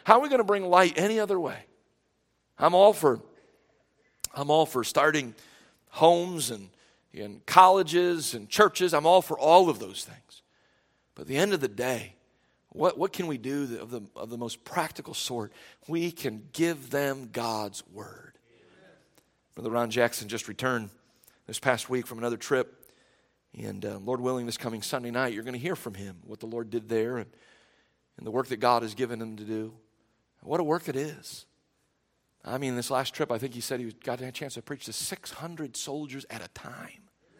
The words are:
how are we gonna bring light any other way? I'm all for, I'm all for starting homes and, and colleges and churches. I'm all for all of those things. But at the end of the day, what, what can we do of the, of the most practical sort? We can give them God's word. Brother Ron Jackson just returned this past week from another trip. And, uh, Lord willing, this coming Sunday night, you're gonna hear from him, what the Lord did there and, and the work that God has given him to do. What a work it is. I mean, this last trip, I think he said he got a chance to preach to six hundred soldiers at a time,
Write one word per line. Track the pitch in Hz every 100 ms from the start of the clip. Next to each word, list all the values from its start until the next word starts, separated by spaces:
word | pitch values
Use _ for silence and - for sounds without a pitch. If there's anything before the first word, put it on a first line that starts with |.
how | - 226
are |
we | 294
gonna | 262
bring | 196 202 185
light | 180 180 151
any | 202 220
other | 202 190
way? | 143 107 - _ _ _ _ _ _ _ _ -
I'm | 160
all | 180 202
for, | 208 151 113 - _ _ _ _ _ _ _ _ _ -
I'm | - 143
all | 156
for | 151 127
starting | 110 147 151 151 123 - - - _ _ _
homes | - 165 170 180 170 123
and, | 110 95 _ _ _ _
and | - 104 101
colleges | - 180 185 190 160 175 175 170 131
and | 120 104
churches. | - 202 - 180
I'm | 151
all | 156 185
for | - 151
all | 151 175 170
of | 113
those | 101 98 -
things. | - _ - _ _ _ _ _ _ _
But | -
at | 76
the | 135
end | 202
of | 180
the | 127
day, | 104 127 120 101 - _ _ _ _ _
what, | - 175 143
what | 196
can | - 170
we | 131
do | 131 143 139 117
of | 110
the, | 123 98 -
of | 110
the | 117
most | 117 -
practical | - 180 156 - 120
sort? | 101 - 123 104 - - - -
We | 165 170
can | 170 131 107 -
give | - 170 151 127
them | 139 139 135 120
God's | 117 117 110 104 - -
word. | 98 98 92 - _ _ _ _ _ - _ _ _ _ _ _
Brother | - 117
Ron | 120 117
Jackson | 117 117 - 107
just | 113 -
returned | - 131 120 101 - _ _ _ _ -
this | 110
past | 135 120 -
week | 127 113
from | 113
another | 120 113
trip. | - 131 - - - _ _ _ _ _ _ -
And, | 107 98
uh, | 101 101
Lord | 101 127
willing, | 123 127 117
this | -
coming | 117 110
Sunday | - 139 120
night, | 120 127
you're | 107
gonna | 123 123
hear | 165 175
from | 117
him, | 98 98 87
what | - 110
the | 113
Lord | 117 110
did | 117 110
there | 113 117 127
and, | 104 _ _ _ _ _ _ _ _ -
and | 110
the |
work | 107 131
that | 110
God | 123 120
has | 113
given | 107 123 113
him | 113 107
to |
do. | 104 110 110 117 _ _ _ _ _ _
What | - 165
a |
work | 151 170 165
it | 131
is. | 151 - - - - _ _ _ _ _ _ _ _ _
I | - 127
mean, | 135
this | 123 117
last | 135 131
trip, | - 151
I | 113
think | 131
he | 120
said | - 127
he | 117 -
got | 139 120
a | 127
chance | - 139
to | 123
preach | - 143 -
to |
six | - - 190 -
hundred | - 165 165 143 -
soldiers | - 147 147 135 -
at | 113
a | -
time, | - - - - - _ _ _